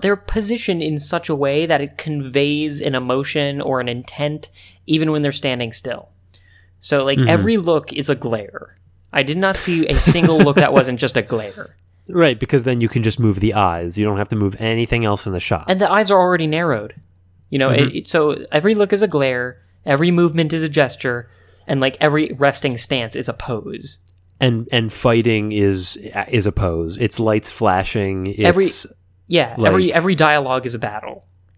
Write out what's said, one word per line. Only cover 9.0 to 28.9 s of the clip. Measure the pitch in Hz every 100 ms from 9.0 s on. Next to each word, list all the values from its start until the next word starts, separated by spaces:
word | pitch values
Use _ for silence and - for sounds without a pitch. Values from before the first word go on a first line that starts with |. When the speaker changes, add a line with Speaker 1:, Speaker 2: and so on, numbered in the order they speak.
| _
Speaker 1:
I | 143
did | 135 165
not | 190 190
see | - 170 156
a | -
single | - 175 175 160
look | 143 143
that | 139
wasn't | 135 127 123
just | 135 120
a |
glare. | 107 113 104 101 - _ _ _ -
Speaker 2:
Right, | 180 160 113
because | 123 139
then | 117 123
you | 113
can | 123
just | 110 107
move | 113 98
the | 107
eyes. | 107 95 85 87 92
You |
don't | 104 101
have | 101
to | 110
move | 101 104
anything | 113 113 117 117
else | 110 101 -
in |
the | 92
shot. | - 90 -
Speaker 1:
And | 190
the | 185
eyes | 202 202
are | 196
already | 180 180 156
narrowed. | 156 170 113 107 - - _ _ _ _
You | 135
know, | 135
Speaker 2:
Mm-hmm. | 123 131
Speaker 1:
it, | -
it, | -
so | 170 151 139 -
every | 151 185
look | 214 202
is | 202
a | 208
glare, | 151 135 123 123 - _ _ -
every | 139 175
movement | 175 170 156 156
is | 160
a | 156
gesture, | 151 131 - 131 120 117 _ _ _ -
and, | 139
like, | 135 -
every | 151 151 151
resting | 135 139 - 143 120
stance | - 135 113
is | 135 123
a |
pose. | 117 - 113 - - - - - _ _ _
Speaker 2:
And, | 131 113 117
and | 123 110
fighting | - 127 117 113 110 104
is, | 107 101 95 92 - - 101 -
is | 117 101
a |
pose. | - 98 82 82 90
It's | 117 -
lights | 110 107 -
flashing. | - 107 92 95 113 98 95 95
It's | 101
Speaker 1:
Every, | 107 175 190 - -